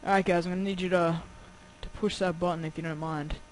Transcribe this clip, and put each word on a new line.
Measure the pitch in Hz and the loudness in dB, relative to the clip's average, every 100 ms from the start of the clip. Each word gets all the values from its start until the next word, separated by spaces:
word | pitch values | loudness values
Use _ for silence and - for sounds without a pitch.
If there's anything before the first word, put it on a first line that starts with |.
Alright, | - 196 | 4 2
guys, | 190 175 | 4 2
I'm | 170 | 2
gonna | 180 | -2
need | 196 190 | -2 -2
you | 185 | 2
to, | 180 170 165 - - - - - - | 4 4 2 -4 -16 -20 -20 -20 -14
to | - | -12
push | - 214 - | -2 -2 2
that | 185 165 | 0 2
button | 175 165 | 0 0
if | 160 156 | -4 -4
you | |
don't | 165 151 | -4 -4
mind. | 160 156 147 - - | -4 -4 -4 -6 -8